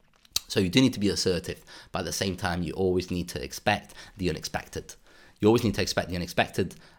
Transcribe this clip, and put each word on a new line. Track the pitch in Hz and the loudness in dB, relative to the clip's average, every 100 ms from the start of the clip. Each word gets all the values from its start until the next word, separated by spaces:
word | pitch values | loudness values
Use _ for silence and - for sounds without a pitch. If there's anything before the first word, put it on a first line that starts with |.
| _ _ _ - - | _ _ _ -8 -4
So | 120 | 0
you | 92 | 2
do | 127 | 4
need | 131 | 4
to | - | 4
be | 101 | 0
assertive, | 87 - 87 85 - - - - | 0 0 0 -2 -10 -14 -20 -10
but | - | -6
at | 87 | -4
the | |
same | - 98 90 | -2 -2 -2
time, | 95 87 | -2 -2
you | 82 | -2
always | 82 95 92 90 | 0 2 2 0
need | 90 87 | -4 -4
to | - | -8
expect | 69 - - 101 - - - - | -8 -4 0 0 -2 -18 -16 -6
the | 90 | -4
unexpected. | 78 - - - - - - _ - - - | -4 -6 -8 -10 -12 -14 -18 _ -20 -20 2
You | 104 | 6
always | 120 | 6
need | 117 95 | 4 0
to | |
expect | 92 - 82 | -2 -2 -2
the | 90 | -4
unexpected, | 87 - 113 - 87 - - | -2 0 0 0 -4 -4 -20